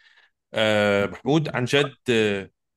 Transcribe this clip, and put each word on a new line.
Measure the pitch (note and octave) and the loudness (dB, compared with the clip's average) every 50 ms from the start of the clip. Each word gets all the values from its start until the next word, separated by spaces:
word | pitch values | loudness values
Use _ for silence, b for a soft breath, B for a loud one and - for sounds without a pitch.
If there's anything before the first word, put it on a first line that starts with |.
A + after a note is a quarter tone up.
| b b b b b b b _ _ _ - | b b b b b b b _ _ _ -4
آه، | G#2+ A2 G#2+ G#2+ G#2 G#2 G#2 G2+ G2+ G2+ | 0 0 2 2 2 2 2 2 0 0
محمود | F#2 F2+ - - B2+ D3+ E3 D3 - | -2 -6 -6 -2 0 0 0 0 -2
عن | - A#2+ B2 | -4 -4 -2
جد، | - C#3+ C#3 D3+ C#3 - _ _ B2+ | 0 0 0 0 -2 -6 _ _ 0
آه، | A#2 A2+ G#2+ G#2 G2+ G2 F#2+ F#2 _ _ _ _ _ | 0 2 2 0 -2 -4 -8 -12 _ _ _ _ _